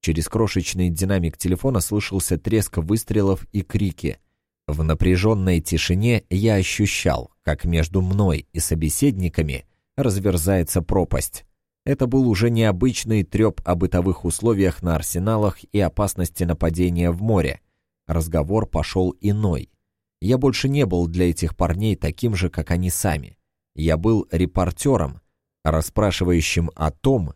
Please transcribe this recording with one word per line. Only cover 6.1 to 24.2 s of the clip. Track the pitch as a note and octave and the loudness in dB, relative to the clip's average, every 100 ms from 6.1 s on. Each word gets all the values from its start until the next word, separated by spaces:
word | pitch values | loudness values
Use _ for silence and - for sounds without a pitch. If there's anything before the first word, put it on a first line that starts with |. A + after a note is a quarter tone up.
| A2+ _ | 0 _
я | F#2 A2 G#2 | 0 2 2
ощущал, | F#2 - G2+ - F#2 C2 A#1+ _ | 0 0 0 0 0 -2 -6 _
как | - D2+ F2+ | -4 -2 0
между | E2+ D#2+ F#2+ | 0 0 0
мной | F#2 G2 G2 D2+ - | 0 2 2 0 -4
и | E2+ | -8
собеседниками | - D#2+ D#2 - C#3+ G2 F2+ - D#2 B1+ - _ _ - | -4 -2 -2 2 0 2 -2 -2 -2 -4 -10 _ _ -4
разверзается | C3 G2 G2 F2 E2+ F#2+ F2+ F#2+ | -2 0 0 0 2 0 0 -2
пропасть. | D#2+ G2 F2 C2+ - - - _ _ _ | 0 0 0 -2 -4 -10 -20 _ _ _
Это | - C#3 B2+ | -4 -2 0
был | C3+ B2+ | 2 2
уже | G2 A#2 | 2 2
необычный | A2+ A2 F2+ B2+ A#2+ A2+ A2 | 2 2 2 0 0 0 0
треп | F#2 G2 A2 - | 0 2 2 0
о | - F#2 | -2 0
бытовых | F2+ F#2 F2+ F2+ F2 | 2 2 2 0 -2
условиях | - A2+ G#2 F#2+ - | 0 0 4 2 2
на | F2+ D#2+ | -2 -2
арсеналах | - F2 G2 A2 G#2 - | -2 -4 -2 0 0 -2
и | - G#2 | -4 0
опасности | F2+ - G2+ - F2 - | 0 0 -2 -2 -4 -2
нападения | F2 F2 E2 D#2+ F2+ F2 F2 | -2 0 0 2 0 2 0
в | E2+ | 0
море. | A2 G#2 D2 - _ _ _ _ - | 0 2 0 -4 _ _ _ _ -4
Разговор | E2 D#2+ E2 D2+ G#2+ G#2+ | -2 0 -2 0 -2 -2
пошел | - D2 - F2+ - | -4 -2 0 0 0
иной. | G2+ G2+ G#2+ D#2 - _ _ _ _ _ | -2 0 0 -2 -6 _ _ _ _ _
Я | F#2 B2+ | 0 2
больше | C3+ B2+ C3+ | 2 0 -2
не | C#3+ B2+ | 0 2
был | F2 E2+ | 0 0
для | E2+ F2+ | 2 0
этих | E2 E2 - | 0 -4 -2
парней | F2 E2+ A2 F#2+ | -2 0 -2 -2
таким | D#2 - A#2+ G2 | -4 -2 -2 0
же, | F2 | -2
как | - D#2 | -2 -2
они | F2 F2+ | -2 -2
сами. | - G2+ D2+ - - _ _ _ | -2 -2 -2 -6 -20 _ _ _
Я | - D#2+ D#2+ | -4 0 2
был | G2 A2 | 2 2